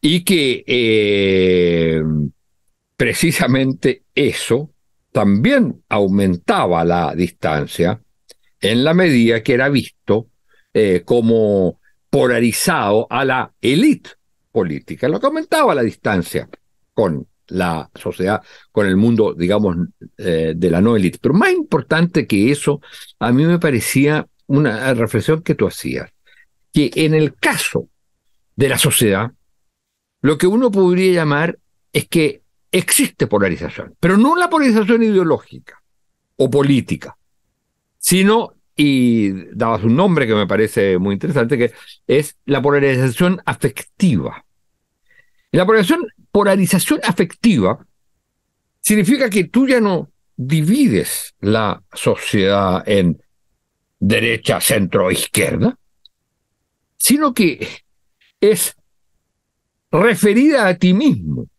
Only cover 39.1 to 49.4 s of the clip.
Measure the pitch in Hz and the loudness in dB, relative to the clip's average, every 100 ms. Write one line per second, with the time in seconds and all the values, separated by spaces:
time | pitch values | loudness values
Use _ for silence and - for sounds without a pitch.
39.1 | 117 101 95 85 98 113 113 110 123 196 | 2 0 -4 -10 -4 -2 0 0 2 2
40.1 | 165 123 107 98 101 107 - 98 90 95 | 2 2 0 0 0 0 2 0 2 0
41.1 | 101 - 139 117 135 117 - - - - | -4 -2 -2 0 0 -2 -4 -20 -20 -2
42.1 | 127 151 - - 139 131 143 139 127 131 | 0 0 -10 -4 -2 2 2 2 2 0
43.1 | 120 180 185 - 139 139 - - _ 185 | 0 0 0 -6 -4 -4 -6 -18 _ 0
44.1 | 107 65 - _ _ _ _ _ _ _ | 0 -4 -12 _ _ _ _ _ _ _
45.1 | _ _ _ _ 160 180 220 185 339 392 | _ _ _ _ 0 2 2 2 0 -2
46.1 | _ _ 208 202 196 180 185 - 302 214 | _ _ 0 2 2 2 0 0 -2 -2
47.1 | - 190 - 240 170 92 120 _ _ _ | -4 -4 0 0 2 0 -2 _ _ _
48.1 | _ _ _ _ _ _ _ - 214 185 | _ _ _ _ _ _ _ -2 0 2
49.1 | 269 247 202 | 0 0 -2